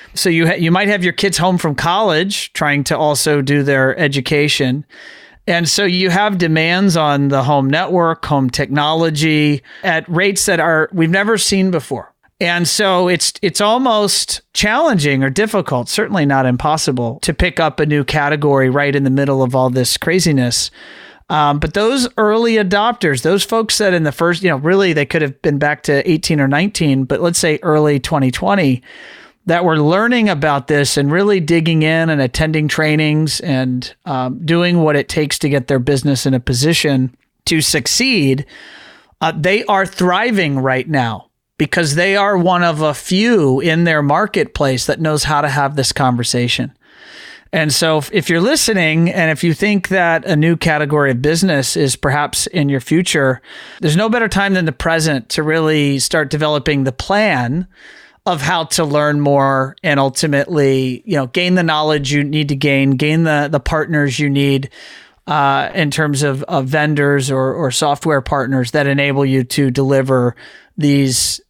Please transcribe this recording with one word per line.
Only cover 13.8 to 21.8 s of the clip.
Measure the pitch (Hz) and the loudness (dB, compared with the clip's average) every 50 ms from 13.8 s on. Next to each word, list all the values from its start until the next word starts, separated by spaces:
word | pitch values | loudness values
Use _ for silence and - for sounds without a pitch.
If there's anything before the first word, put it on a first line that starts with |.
| 262 254 220 214 208 190 - - - - - - _ _ - | 2 0 0 2 0 0 0 -2 -4 -6 -8 -12 _ _ -6
challenging | - - 208 220 262 330 320 240 170 143 147 139 131 135 | -2 -2 0 0 2 0 2 2 2 2 0 0 0 0
or | 139 | 0
difficult, | 131 180 214 214 - 202 156 - - 139 - - | 0 0 -2 0 0 -2 -2 -2 -2 -4 -4 -4
certainly | - - 208 - 208 185 147 | -4 -4 -4 -2 0 0 0
not | 143 139 135 131 | 2 2 2 2
impossible, | 127 123 120 - 151 156 151 - - 131 123 120 113 123 151 | 2 0 0 0 -2 -2 0 -2 -2 -2 -2 -2 -4 -6 -6
to | - - 156 | -6 -6 -2
pick | - 175 180 - - | 0 0 -2 0 0
up | 165 151 - - | -2 -2 0 0
a | 151 | -2
new | 151 147 147 135 | 0 0 0 0
category | - - 156 143 147 151 147 147 147 139 135 131 131 | 0 -2 -2 0 0 0 0 2 2 2 4 2 2
right | 127 143 143 143 139 | 2 0 0 0 0
in | 143 139 | 0 0
the | 135 | 2
middle | 131 139 139 139 139 135 131 | 2 2 2 0 2 0 0
of | 123 127 | 0 2
all | 131 127 127 | 0 0 2
this | 123 131 123 - - - | 2 0 0 -2 -2 -4
craziness. | - 165 170 185 170 175 147 135 127 120 120 - - - _ - - - - - - - - - _ - | -2 0 0 2 2 2 2 2 0 0 -2 -2 -4 -6 _ -14 -20 -20 -20 -20 -20 -20 -20 -20 _ -4
Um, | - 156 147 147 147 147 | -2 0 2 2 0 0
but | 156 156 - | -2 -2 -2
those | 202 | 0